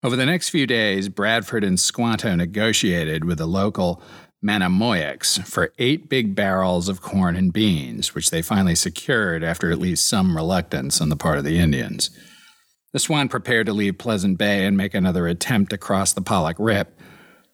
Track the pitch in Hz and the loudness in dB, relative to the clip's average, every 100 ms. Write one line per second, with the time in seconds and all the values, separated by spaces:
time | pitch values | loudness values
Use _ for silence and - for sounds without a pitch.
0 | 131 123 131 175 - 160 131 120 107 98 | -2 0 0 0 -2 -2 0 2 2 0
1 | 98 92 101 117 107 117 101 92 - - | -2 -2 0 0 0 -2 0 0 0 0
2 | 117 110 117 90 87 104 110 104 104 87 | -2 0 0 0 0 0 0 2 0 0
3 | 78 78 80 82 80 95 101 104 90 85 | 0 -2 -2 -2 -2 0 0 0 -2 -2
4 | - - - _ 101 104 90 92 117 98 | -10 -20 -20 _ -2 0 2 2 2 0
5 | 73 65 - 117 - - 87 - 127 156 | -2 -2 -2 -2 -2 -2 -2 0 0 0
6 | - 135 110 98 101 95 92 90 87 95 | -2 -2 0 0 0 2 2 2 0 -4
7 | - 98 90 85 92 85 107 82 65 57 | -2 0 2 2 0 2 2 2 -2 -6
8 | - - 80 82 170 214 95 165 - - | -6 -2 -2 -2 0 2 2 2 -2 -6
9 | - 143 208 82 160 165 - 170 185 165 | -2 0 0 -2 -4 -2 -2 0 0 0
10 | - 110 95 80 80 92 82 73 67 - | 0 2 2 2 0 -2 -2 -4 -2 -2
11 | 80 76 82 73 71 82 85 69 - - | 0 0 0 0 0 2 2 2 -2 -6
12 | - - - - - _ _ _ _ 135 | -6 -8 -20 -20 -20 _ _ _ _ -6
13 | - 151 135 127 - 117 107 104 101 92 | 0 0 0 -2 0 0 2 0 0 -2
14 | 120 110 95 92 104 101 95 98 98 101 | -2 0 0 2 2 2 2 2 0 0
15 | 92 90 85 87 - 117 101 101 - 98 | 2 2 0 -2 0 0 0 -2 -2 0
16 | 98 - 92 101 82 87 107 101 - _ | 0 -2 0 0 0 0 0 2 -2 _
17 | - - - - _ | -20 -20 -20 -20 _